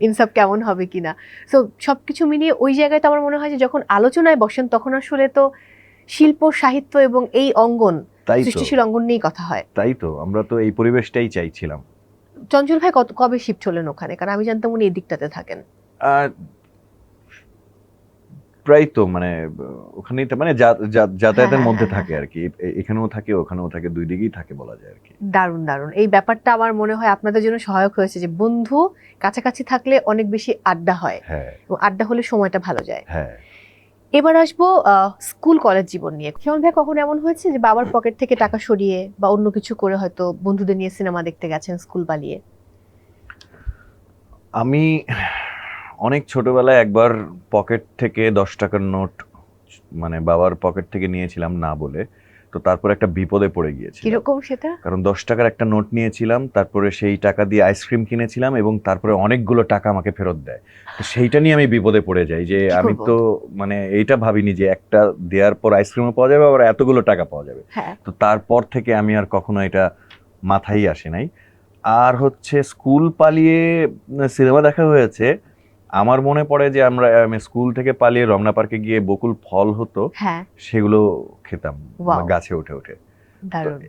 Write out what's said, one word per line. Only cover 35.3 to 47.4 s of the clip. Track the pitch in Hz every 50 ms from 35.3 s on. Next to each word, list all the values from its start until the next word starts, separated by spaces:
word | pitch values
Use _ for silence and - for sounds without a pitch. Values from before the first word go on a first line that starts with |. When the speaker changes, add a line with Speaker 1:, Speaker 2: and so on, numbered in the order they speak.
| - - - 311 330 311
Speaker 1:
কলেজ | - 220 190 190 190
জীবন | 180 - 175 170 - 151
নিয়ে। | 151 151 147 151 - -
শিমন | 294 302 311
ভাই | 294 339 320
কখনো | 320 294 294 311 294
এমন | 294 294 302 302
হয়েছে | 302 330 330 330 - 370
যে | 277 254
বাবার | 233 226 220 233 247 196
পকেট | 202 233 - - - -
থেকে | 269 - 247
টাকা | - 226 202 - 214
সরিয়ে | - - 220 190 196 196 185 185 190 196 202 -
বা | 202 196
অন্য | 208 208 214 208
কিছু | 196 214 - - 226
করে | - 202 190 190
হয়তো | 196 196 180 - - 180 175 175 - 180
বন্ধুদের | 196 202 196 202 185 196
নিয়ে | 190 185 185
সিনেমা | 190 - 196 185 175 175
দেখতে | 165 170 165 _ - 160
গেছেন | 156 156 - - 175 175
স্কুল | - - - 180 170
পালিয়ে? | 165 156 151 143 139 151 202 - _ _ _ _ _ _ _ _ _ _ _ _ _ _ _ _ - - _ - _ _ _ _ - - - _ _ _ _ _ _ _ _ _ _ - _ _ _
Speaker 2:
আমি | - 110 117 127 139 151 156 160 156 151 - - 120 - - - - - - - - - - - - - - - - -
অনেক | 104 117 139 147 139
ছোটবেলায় | - - 131 113 127 127 127 123 131 131 123
একবার | 113 107 101 110 117 120 117 107 101 76 90 90